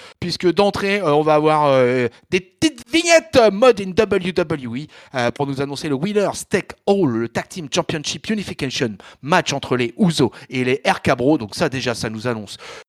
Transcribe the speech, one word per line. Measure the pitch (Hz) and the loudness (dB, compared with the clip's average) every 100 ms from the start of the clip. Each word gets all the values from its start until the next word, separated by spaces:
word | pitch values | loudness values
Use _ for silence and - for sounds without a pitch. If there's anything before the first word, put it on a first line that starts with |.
| - - | -18 -10
puisque | 175 - 175 | -8 -2 0
d'entrée, | 165 202 - 196 202 | 2 2 0 -2 0
euh, | 165 | 2
on | 147 | 2
va | 156 | 4
avoir, | 151 156 156 147 | 4 4 4 4
euh, | 131 123 127 120 - _ | 4 4 2 -2 -4 _
des | 185 | -4
petites | - _ 311 254 - | -4 _ -2 -2 -2
vignettes, | 320 339 330 320 254 | 0 4 4 4 4
euh, | 220 | 4
mode | 196 254 220 | 6 4 4
in | 190 | 0
W | 180 214 196 180 | 0 0 0 0
W | 180 160 156 123 120 | -2 -2 -4 -6 -8
E, | 151 - - 135 | -10 -18 -8 -2
euh, | 120 | -2
pour | - 139 | 0 -4
nous | 135 | -2
annoncer | 143 139 156 | -4 -6 -4
le | 135 | -2
Winner's | 196 208 180 - - | 0 0 -2 -4 -4
Take | 196 - - - | -4 -4 -6 0
All, | 196 151 | 2 2
le | 113 117 | 0 -4
Tag | 185 - | -6 -8
Team | 185 147 | -12 -4
Championship | 180 - 160 - 165 - | -4 -2 -6 -6 -8 -4
Unification | 214 - 175 135 - 120 95 - - | -4 -4 -8 -8 -4 -4 -4 -16 -16
match | 135 180 - | -2 0 0
entre | 135 - 123 | -4 -2 -2
les | 120 - | -2 0
Usos | 180 147 120 - - | 0 2 0 -2 -8
et | 127 | -4
les | 127 131 196 | 0 0 0
RK | - 165 123 | -2 0 2
Bro. | 127 151 | 2 0
Donc | 107 - | -2 -4
ça, | 160 | -4
déjà, | 131 123 113 | -2 -4 -4
ça | 117 | -6
nous | 110 120 | -6 -6
annonce | 110 101 - - - | -6 -8 -16 -18 -20